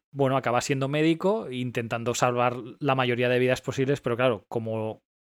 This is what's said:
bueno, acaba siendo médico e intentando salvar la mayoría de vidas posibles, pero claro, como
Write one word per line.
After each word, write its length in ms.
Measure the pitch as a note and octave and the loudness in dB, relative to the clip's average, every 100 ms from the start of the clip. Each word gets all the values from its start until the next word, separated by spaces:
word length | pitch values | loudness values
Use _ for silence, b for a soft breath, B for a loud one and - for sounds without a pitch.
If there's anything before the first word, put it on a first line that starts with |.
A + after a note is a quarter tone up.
| _ | _
bueno, 220 | C#3 C3+ C3+ | 0 2 2
acaba 220 | A#2+ A#2+ | 2 0
siendo 260 | - C3+ C3+ | 0 0 0
médico 580 | D3+ D#3 E3 F#3 A3 F#3 | 2 2 2 0 -2 -4
e 80 | B2+ | -6
intentando 580 | B2 B2 A#2 A#2+ A#2 | -4 -4 -4 -4 -2
salvar 440 | A#2+ B2+ B2 B2 A#2+ A#2+ - | 0 2 2 0 0 -8 -4
la 140 | C#3+ C3 | 0 2
mayoría 340 | B2 A#2+ B2 | 2 2 2
de 100 | B2 | 4
vidas 220 | B2+ B2+ | 2 2
posibles, 400 | - C3+ C3+ C#3+ | -2 -2 0 0
pero 140 | - A#2 | -2 0
claro, 280 | C3 G#2 - | 0 0 -4
como 520 | A#2 A2+ A2 A2 A2 _ _ | -6 -4 -4 -6 -8 _ _